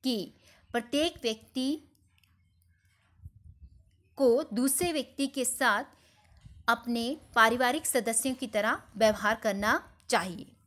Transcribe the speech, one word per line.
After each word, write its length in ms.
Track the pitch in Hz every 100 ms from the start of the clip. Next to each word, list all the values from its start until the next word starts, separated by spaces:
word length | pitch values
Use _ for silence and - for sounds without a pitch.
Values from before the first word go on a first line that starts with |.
कि 280 | 262 226 175 _ _ - _
प्रत्येक 440 | 247 233 285 330 330
व्यक्ति 600 | 233 220 - 262 262 311 - _ _ _ _ _ _ _ _ _ _ _ _ _ - - - - - - _ _ _ -
को 240 | 262 240 320
दूसरे 400 | 214 269 - 349
व्यक्ति 340 | 311 247 - 277
के 180 | 277
साथ 400 | 247 - 247 208 285 _ _ _ _ - - - -
अपने 360 | 233 240 233 233 311 -
पारिवारिक 520 | 240 226 240 247 302 -
सदस्यों 480 | 262 220 226 262
की 120 | 254 247
तरह 360 | 208 214 381 - 208
व्यवहार 380 | 220 208 208
करना 480 | 220 220 196 208 311 - _ -
चाहिए। 380 | 220 180 170 - _